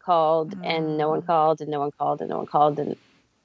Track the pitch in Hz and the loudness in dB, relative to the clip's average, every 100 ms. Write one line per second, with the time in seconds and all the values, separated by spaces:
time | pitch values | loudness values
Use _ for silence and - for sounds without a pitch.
0 | - 170 156 160 156 196 170 165 160 151 | 0 2 4 2 0 -6 -4 -2 -2 0
1 | 151 156 170 165 156 156 151 147 143 - | 0 -2 0 2 2 0 -4 -4 -6 -4
2 | 143 147 - - - 151 151 147 147 - | -4 -4 -4 -6 -2 2 2 2 -4 -8
3 | _ _ _ _ | _ _ _ _